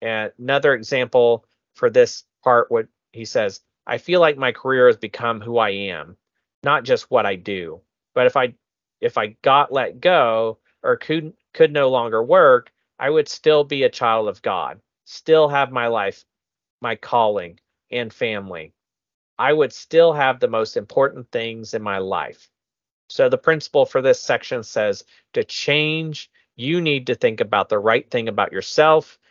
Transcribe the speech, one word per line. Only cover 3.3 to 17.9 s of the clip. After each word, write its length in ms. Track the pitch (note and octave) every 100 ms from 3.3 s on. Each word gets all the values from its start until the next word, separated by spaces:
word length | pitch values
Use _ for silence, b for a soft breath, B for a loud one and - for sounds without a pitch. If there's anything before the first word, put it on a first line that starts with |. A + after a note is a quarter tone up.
| B2 G#2 - _ _ -
I 120 | A#2+
feel 240 | - F3
like 160 | E3 C#3
my 160 | C3
career 340 | A#2 C3 C3 B2
has 100 | A2
become 440 | G#2 - A#2 A2+
who 160 | G#2+ A#2
I 140 | G#2+
am, 440 | G2 G2 E2+ D2+ F#2+ _ _ _ _
not 220 | C#3+ D3 B2
just 260 | B2 -
what 140 | B2 G#2
I 100 | G2
do. 460 | F2 G2 E2+ D2+ _ _ _
But 140 | - B2+
if 100 | C#3
I, 180 | B2+ - _ _ _ _
if 160 | A#2 A#2
I 180 | G#2+ A2
got 320 | - C3+ C#3+
let 260 | C3+ A#2 B2
go 600 | F3 F3 B2 A2+ A2+ A2 _ _
or 140 | - B2
could, 380 | - D#3+ D#3 - _
could 200 | - D#3+
no 160 | D3 C3+
longer 340 | B2+ A#2 A2
work, 480 | A#2+ F3+ D#3 B2 - _ _ -
I 120 | C3+
would 180 | D#3 C#3+
still 380 | - - D3+ C#3+
be 180 | C#3+
a 60 | B2+
child 400 | - A#2+ A2 G#2+
of 120 | F#2+
God, 380 | - F#2 C#2+ D2+ _ _ _
still 440 | - - D#3+ D3+
have 220 | C#3+ C3+
my 160 | C3 A#2
life, 360 | A#2 G2 - _ _ _ _ _ _
my 140 | B2 A2+
calling, 640 | - B2 A2 G#2 F2 E2+ _ _ _